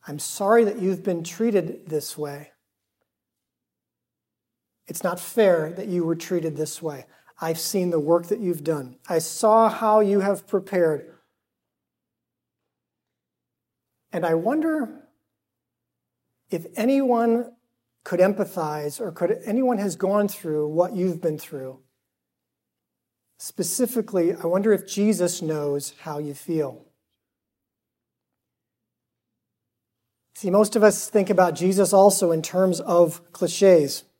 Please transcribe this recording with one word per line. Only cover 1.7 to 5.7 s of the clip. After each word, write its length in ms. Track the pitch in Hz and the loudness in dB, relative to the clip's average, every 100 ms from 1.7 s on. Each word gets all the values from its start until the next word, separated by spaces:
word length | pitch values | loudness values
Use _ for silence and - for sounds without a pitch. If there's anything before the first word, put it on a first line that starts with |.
| - - | -10 -8
this 300 | 156 - - | -8 -8 -10
way. 340 | 147 143 147 _ _ _ _ _ _ _ _ _ _ _ _ _ _ _ _ _ _ _ _ _ _ _ - | -10 -12 -18 _ _ _ _ _ _ _ _ _ _ _ _ _ _ _ _ _ _ _ _ _ _ _ -16
It's 160 | 175 | -6
not 160 | 180 175 | -6 -6
fair 520 | - - 202 170 156 | -6 2 4 2 0